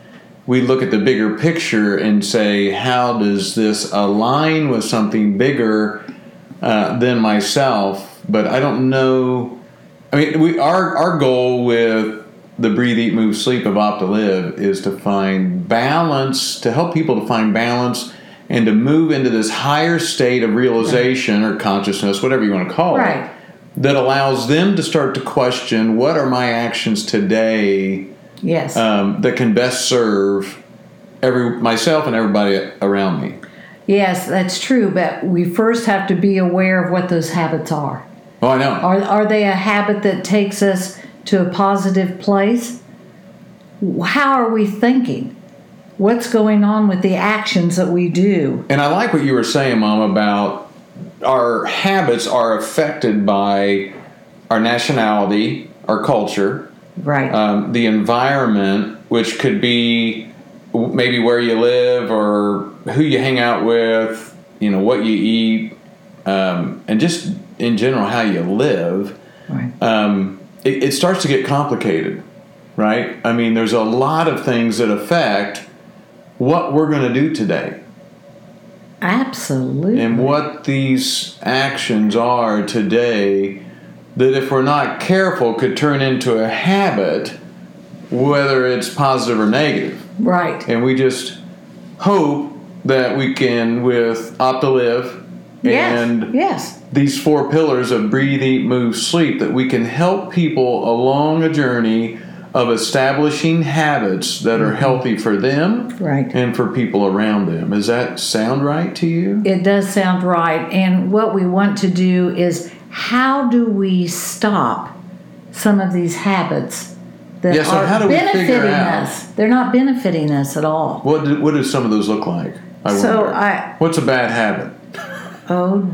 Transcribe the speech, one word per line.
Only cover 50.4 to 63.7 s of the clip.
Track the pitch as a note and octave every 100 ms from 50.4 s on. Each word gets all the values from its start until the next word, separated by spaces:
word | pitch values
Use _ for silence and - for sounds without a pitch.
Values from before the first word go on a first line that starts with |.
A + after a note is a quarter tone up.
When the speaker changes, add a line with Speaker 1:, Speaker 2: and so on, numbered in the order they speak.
| G2+ - - - - - - - -
Speaker 1:
our | C3 A#2+ A2+ -
habits | - G3 G3 D3+ A#2 -
are | B2+ A2+ G#2+
affected | - - D3 D3 B2 G#2 G2+
by | G2+ G2+ G2 G2+ G2 G2 - - - - - -
our | A2+
nationality, | A2+ A#2+ - C3+ A2 G#2 G2 G#2 A#2 C3+ - - -
our | G#2+
culture, | - B2+ G2+ - G2 C#3+ - - - -
Speaker 2:
Right. | D3 C#3+ C3+
Speaker 1:
um, | G#2+ G#2+ G2+ G#2
the | A#2+ A#2
environment, | G#2+ G2 A#2 C3 C#3 B2 G#2 G2 G2 G#2 - -
which | A#2 A2+ -
could | - G#2
be | B2 A#2+ A#2 A#2 A#2 A2 - - - - -
w-, | A#2+ A2
maybe | - B2 B2
where | A#2 A#2+
you | A#2+ A2+
live | A#2 B2 B2 B2 G#2+
or | A2 G#2 G#2 G#2 G2+ G2+ - -
who | B2+
you | D#3 C3
hang | C3+ B2+
out | A#2+ A#2+
with, | A2